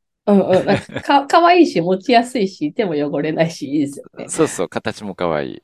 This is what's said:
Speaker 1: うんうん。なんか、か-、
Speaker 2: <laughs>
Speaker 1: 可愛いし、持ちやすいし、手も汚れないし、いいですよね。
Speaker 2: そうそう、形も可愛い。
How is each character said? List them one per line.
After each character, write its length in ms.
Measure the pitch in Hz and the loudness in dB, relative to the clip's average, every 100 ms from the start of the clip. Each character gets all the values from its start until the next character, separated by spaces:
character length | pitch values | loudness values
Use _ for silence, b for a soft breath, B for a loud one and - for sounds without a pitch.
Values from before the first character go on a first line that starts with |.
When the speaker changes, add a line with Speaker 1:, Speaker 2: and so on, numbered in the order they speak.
| _ _ - | _ _ 0
Speaker 1:
う 60 | |
ん 80 | 202 | 2
う 220 | 175 185 | 4 2
ん。 40 | - | 2
な 80 | |
ん 20 | - | -2
か、 220 | - - | -4 -8
か-、 260 | - 277 277 | 0 0 4
Speaker 2:
<laughs> 0 | |
Speaker 1:
可 200 | 330 339 | 4 6
愛 160 | 359 | 6
い 40 | 294 | 4
し、 140 | 185 | 2
持 160 | 170 190 | -2 -2
ち 160 | - | 2
や 120 | 240 | 2
す 140 | 247 247 | 2 -2
い 100 | 190 | -4
し、 260 | - 294 | -4 -6
手 100 | - | -2
も 80 | 202 | -2
汚 300 | 151 147 147 | -2 -2 -2
れ 100 | 156 | -2
な 120 | 165 | 0
い 60 | 160 | -2
し、 160 | - 135 | -4 -4
い 100 | 151 | -2
い 20 | |
で 80 | 139 | -2
す 140 | - | -6
よ 60 | - - | -18 -16
ね。 100 | - | -6
Speaker 2:
そ 160 | - | 0
う 40 | 151 | 0
そ 160 | - | -2
う、 40 | 87 | -6
形 340 | - 113 - | -6 -6 -8
も 120 | 104 | -10
可 180 | 90 87 | -4 -2
愛 220 | 76 65 | -2 -4
い。 80 | 50 | -10